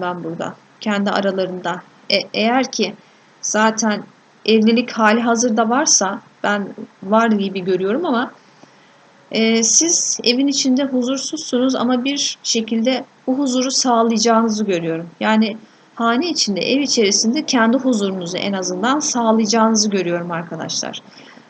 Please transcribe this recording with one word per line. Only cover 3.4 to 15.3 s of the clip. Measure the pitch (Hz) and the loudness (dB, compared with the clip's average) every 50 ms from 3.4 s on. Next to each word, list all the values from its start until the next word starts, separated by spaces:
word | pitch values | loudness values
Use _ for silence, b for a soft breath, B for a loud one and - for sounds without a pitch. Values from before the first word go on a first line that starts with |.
zaten | - - - 208 220 220 214 - 226 220 208 196 - - - _ _ _ _ _ - | -8 -4 0 2 2 2 2 2 0 0 -2 -2 -6 -12 -20 _ _ _ _ _ 0
evlilik | - 220 220 214 220 226 240 247 - | 2 4 4 6 4 4 2 0 -2
hali | - 226 220 214 220 233 | -2 0 2 4 4 4
hazırda | 233 240 233 226 247 254 214 233 226 214 | 2 2 0 2 2 0 2 2 0 2
varsa, | 240 269 320 311 - - 202 185 202 208 - - _ _ - | 2 0 2 2 2 2 0 -2 -4 -6 -12 -18 _ _ -4
ben | 196 208 202 196 - - - 214 - _ - 196 | -2 -2 -2 -4 -6 -10 -14 -16 -18 _ -12 -4
var | 190 214 220 226 233 | 0 2 2 4 4
gibi | 214 202 196 196 196 196 175 | 2 0 0 -2 -4 -4 -2
görüyorum | 190 185 180 190 196 220 302 359 | -2 0 0 0 -2 -2 -2 -2
ama, | 339 247 226 262 - - b b b b b b b b b b b b b b _ _ _ _ - | -2 -2 -2 -2 -4 -8 b b b b b b b b b b b b b b _ _ _ _ -6
e, | - 220 220 226 226 226 233 | -2 0 2 2 2 2 2
siz | 233 - - 320 339 339 - - - - - - | 2 4 4 4 4 2 0 -2 -2 -4 -2 0
evin | 226 247 254 277 285 | 0 2 2 2 2
içinde | 262 - - 262 254 262 277 | 0 0 2 2 2 2 0
huzursuzsunuz | 254 254 254 240 247 269 262 - - - 302 - - 254 240 254 262 262 | 0 0 -2 0 0 -2 -4 -6 -8 -8 -10 -8 -4 -2 0 0 2 0
ama | - 226 247 254 247 240 | 0 0 0 0 0 0
bir | 269 285 285 - - - - - | -2 -2 -2 -4 -6 -6 -6 -4
şekilde | - - 233 226 214 226 226 220 262 254 240 262 - _ _ - 262 | -2 -2 -2 0 0 -2 0 0 0 0 -2 -4 -10 _ _ -4 -2
bu | 254 269 | 0 0
huzuru | 285 262 247 254 247 269 | 0 0 0 0 -2 0
sağlayacağınızı | 262 - - 262 240 226 226 233 233 214 196 233 226 226 226 226 214 208 214 | 0 0 2 2 4 4 4 4 2 2 4 4 4 4 4 2 0 -2 -2
görüyorum. | 196 185 170 165 165 160 165 170 170 - - | 0 0 -2 -2 -2 -4 -4 -6 -10 -10 -4
Yani | 208 214 | -2 2